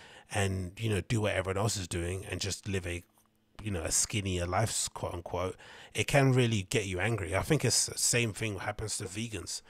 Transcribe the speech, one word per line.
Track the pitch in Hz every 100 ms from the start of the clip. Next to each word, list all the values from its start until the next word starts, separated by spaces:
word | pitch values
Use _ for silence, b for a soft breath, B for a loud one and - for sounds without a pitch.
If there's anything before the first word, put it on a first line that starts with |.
| B B B
and, | 104 98 95 90 92
you | 113
know, | 101
do | - 113
what | 104
everyone | 92 92 95
else | 110 104
is | 87
doing | 87 85 95 -
and | 87
just | 98 87 -
live | 95 90
a, | 87 - _ _ _ _ -
you | 107
know, | 92
a | 80
skinnier | - - 110 98 90 87
life, | 92 113 - -
quote | - 90
unquote, | 87 - 87 92 - B B B -
it | 104
can | 143 135
really | 127 120 110 92
get | 113 95
you | 90
angry. | 101 113 87 95
I |
think | - 156 123
it's | - -
the | -
same | - 123 117
thing | 98 110 95
happens | 107 104 107 -
to | 98
vegans. | 101 117 104 78 - B